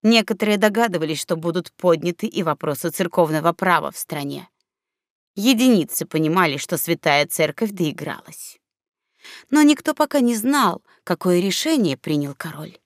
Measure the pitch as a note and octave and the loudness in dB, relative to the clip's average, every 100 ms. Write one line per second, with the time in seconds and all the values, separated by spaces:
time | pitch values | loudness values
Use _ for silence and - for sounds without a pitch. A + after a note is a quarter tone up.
0 | G#3+ A#3 G#3+ G3 G#3+ G#3 G#3+ G#3 A#3 F3 | 4 2 2 -2 0 2 2 2 0 -2
1 | D#3 D3+ - E3 E3+ E3+ E3+ _ F3+ E3 | -4 -6 -4 -4 -4 -6 -8 _ 0 0
2 | E3 E3+ - - D#3+ D3 D3+ C#3+ F3 - | 0 -6 -6 -4 -4 -4 -6 -6 -6 -4
3 | F3+ - D#3+ D#3 D#3+ E3+ F#3 E3+ D3 - | -4 0 0 2 0 0 0 0 -2 -10
4 | - D3+ C#3+ C#3 - _ _ _ _ _ | -10 -8 -8 -10 -14 _ _ _ _ _
5 | _ _ _ - G#3+ A#3 B3+ A3 D#3 - | _ _ _ -2 2 4 6 4 2 -6
6 | - D#3+ D#3 F3 E3+ C#3 - - - E3 | -4 -2 0 2 0 0 -4 -6 -2 0
7 | - C#3+ D3 - D#3 - A3 G3+ D#3+ C3 | 2 2 2 0 -2 -2 -6 -2 -4 -2
8 | D3+ - - - - - _ _ _ _ | -10 -10 -14 -20 -20 -20 _ _ _ _
9 | _ _ - - _ D4 D4 D4+ - D4+ | _ _ -20 -20 _ 4 6 4 0 -2
10 | D4+ C#4+ A#3+ A#3 A#3 C#4+ A3 - _ _ | 0 2 2 0 0 2 2 -2 _ _
11 | - F3 F#3 F3 F#3+ F3+ D#4+ D#4 F#3+ C3+ | -6 -2 2 2 2 -2 0 2 2 -2
12 | - D3+ C#3+ C#3 D#3+ D3+ D#3+ F3+ | -4 -4 -4 -10 -14 -12 -16 -18